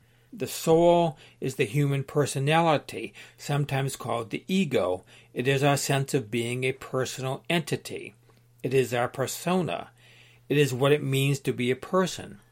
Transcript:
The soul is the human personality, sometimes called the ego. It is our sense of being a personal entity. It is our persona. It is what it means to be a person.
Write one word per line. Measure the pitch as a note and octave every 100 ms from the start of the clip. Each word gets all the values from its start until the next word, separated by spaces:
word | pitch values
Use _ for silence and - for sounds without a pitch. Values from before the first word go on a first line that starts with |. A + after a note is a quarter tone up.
| _ _ _
The | A3 G3
soul | - E3+ E3 F3 F3 E3+ - - -
is | C3+ A#2+
the | A#2
human | C3 C#3+ C#3
personality, | C3+ D3+ C3 C#3 C#3 D#3+ E3 D3 - - A2+ - - -
sometimes | - C#3+ C#3+ C3+ C#3 -
called | B2 A#2 A2+
the | D3+ -
ego. | F#3+ E3 A#2+ F2+ F#2 - - -
It | - B2+
is | C#3
our | C#3+ C#3
sense | - C#3 C#3
of | C#3+ G#2
being | A#2 A#2 B2
a | B2+
personal | B2 - C3 A#2+ - C3 C#3 -
entity. | E3+ - - - - - - _ _ _ _
It | C3
is | C3+ A#2
our | A#2+ B2
persona. | - B2 - E3+ F#3 C#3+ E2 - _ - - - _ -
It | C#3+
is | C#3+
what | B2 C#3
it | D3
means | C#3 C3+ C#3 C#3
to | -
be | A#2 B2
a | B2+
person. | - F#3 F3+ - - - _